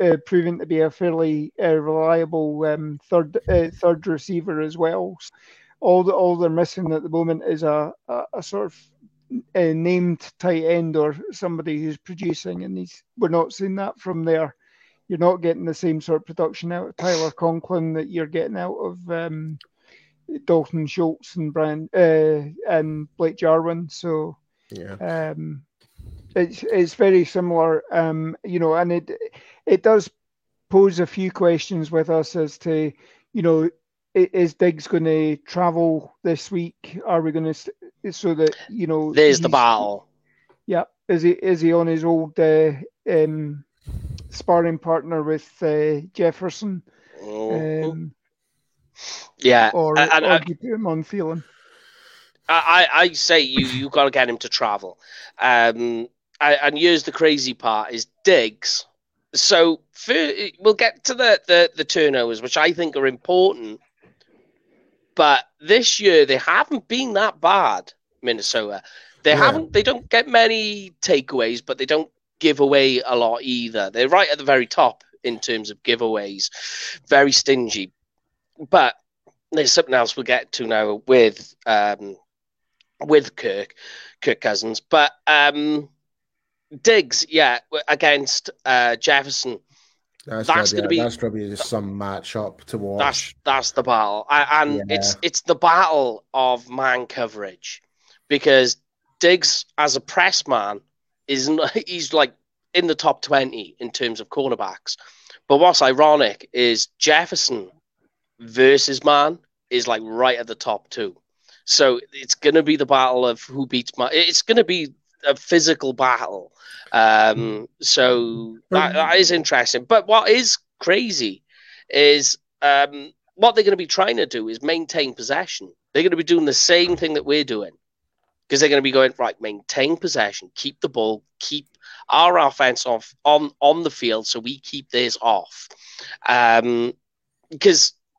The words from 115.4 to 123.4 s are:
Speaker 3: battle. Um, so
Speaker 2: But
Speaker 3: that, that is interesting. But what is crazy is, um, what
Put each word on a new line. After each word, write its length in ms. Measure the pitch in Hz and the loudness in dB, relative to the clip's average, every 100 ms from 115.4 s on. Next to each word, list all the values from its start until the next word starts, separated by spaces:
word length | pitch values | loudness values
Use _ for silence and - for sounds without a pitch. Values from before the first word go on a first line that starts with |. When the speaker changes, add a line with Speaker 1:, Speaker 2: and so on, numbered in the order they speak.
| - 170 156 156 135 | 2 2 2 0 -4
Speaker 3:
battle. 580 | 123 127 120 101 98 - _ - - - | 0 0 0 -4 -10 -16 _ -20 -20 -4
Um, 760 | 113 110 107 110 110 113 107 113 _ | 2 4 6 4 2 -4 -8 -12 _
so 760 | - 147 127 123 117 113 113 113 _ | -2 2 4 2 -2 -6 -12 -16 _
Speaker 2:
But 100 | 147 | 0
Speaker 3:
that, 140 | 151 | 2
that 220 | 151 156 180 | 0 2 2
is 140 | 180 | 4
interesting. 540 | 175 151 135 120 123 123 | 0 0 0 0 -4 2
But 220 | 226 190 | 2 4
what 220 | 220 214 | 4 4
is 300 | 240 233 - _ _ | 2 2 -4 _ _
crazy 640 | - 202 240 151 110 92 _ _ _ - _ | -2 0 -2 -6 -6 -8 _ _ _ -20 _
is, 480 | 139 147 147 135 - _ _ | 4 6 6 2 -4 _ _
um, 500 | 143 139 143 143 143 _ _ | 2 2 0 -4 -18 _ _
what 220 | - | 2